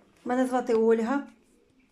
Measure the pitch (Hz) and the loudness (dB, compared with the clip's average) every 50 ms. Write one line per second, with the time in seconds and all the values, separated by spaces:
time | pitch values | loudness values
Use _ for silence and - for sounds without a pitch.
0 | _ _ _ _ - 247 247 254 254 254 254 254 247 240 226 220 226 226 226 226 | _ _ _ _ -8 -4 -2 -2 0 0 -2 -2 0 0 0 2 4 2 2 2
1 | 226 233 269 285 277 - - _ _ _ _ _ _ _ _ _ _ _ | 0 -2 -2 -4 -4 -8 -14 _ _ _ _ _ _ _ _ _ _ _